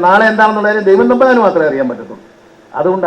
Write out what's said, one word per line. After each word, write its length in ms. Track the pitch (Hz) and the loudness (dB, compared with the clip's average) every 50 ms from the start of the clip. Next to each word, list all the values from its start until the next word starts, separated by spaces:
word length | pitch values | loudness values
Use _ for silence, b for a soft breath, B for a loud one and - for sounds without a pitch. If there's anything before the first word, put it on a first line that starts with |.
| 175 | 2
നാളെ 200 | 180 190 208 226 220 | 2 2 2 2 0
എന്താണെന്നുള്ള 360 | 220 214 214 214 214 208 208 208 | 2 2 0 0 0 -2 -2 -2
കാര്യം 160 | 214 214 202 196 | -2 -2 0 2
ദൈവം 140 | 190 190 233 240 | 2 2 2 2
തമ്പുരാന് 300 | 247 240 262 262 254 233 220 | 2 2 2 2 2 2 2
മാത്രമേ 200 | 190 175 165 156 151 | 0 0 0 -2 -2
അറിയാൻ 160 | 135 135 135 123 | -2 -2 -4 -4
പറ്റത്തുള്ളൂ. 340 | 120 104 - - 110 - - - _ _ _ _ _ _ _ _ - 135 | -6 -8 -12 -16 -18 -20 -20 -20 _ _ _ _ _ _ _ _ -10 -6
അതുകൊണ്ട് 260 | 147 185 185 190 180 | -4 -2 -2 -2 -2